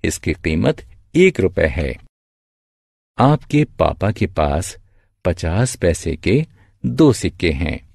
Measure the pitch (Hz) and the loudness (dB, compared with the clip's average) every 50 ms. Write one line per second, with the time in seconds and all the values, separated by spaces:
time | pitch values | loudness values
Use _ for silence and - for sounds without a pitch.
0 | - 85 - - - - 76 - - 80 78 82 - 135 160 - - - - - | -4 -4 -6 -4 -4 -6 -6 -4 -4 -4 -2 0 0 0 -2 -4 -10 -20 -20 -20
1 | _ _ - 165 185 190 - - - 90 - - 82 78 - - 76 65 60 - | _ _ 2 2 2 2 2 0 -2 -2 0 0 -2 0 0 -2 -6 -6 -8 -10
2 | - - _ _ _ _ _ _ _ _ _ _ _ _ _ _ _ _ _ _ | -16 -20 _ _ _ _ _ _ _ _ _ _ _ _ _ _ _ _ _ _
3 | _ _ _ - 117 139 151 - - - - 147 151 - - - 80 76 76 - | _ _ _ 2 2 2 2 2 -2 -2 0 0 0 0 0 0 0 0 0 -2
4 | 87 101 104 - 110 87 - - 78 71 71 78 - - - - - _ _ _ | -2 -4 -2 -2 -4 -4 0 -2 0 0 0 -2 -4 -6 -12 -18 -20 _ _ _
5 | _ _ _ _ _ 90 82 - - 82 82 101 127 123 - - - 87 82 - | _ _ _ _ _ -4 -2 -2 -4 -2 0 0 -2 -2 -2 -2 0 0 0 0
6 | - 82 80 - - 82 104 143 156 - _ _ _ _ _ _ - 123 120 - | -4 -6 -6 -4 0 0 2 2 0 -2 _ _ _ _ _ _ -6 -4 2 4
7 | 160 143 117 - - 87 - - - 82 76 65 - 76 - 64 - _ _ | 4 4 4 2 -2 -6 -4 -2 -2 -2 -2 -2 -4 -4 -6 -8 -12 _ _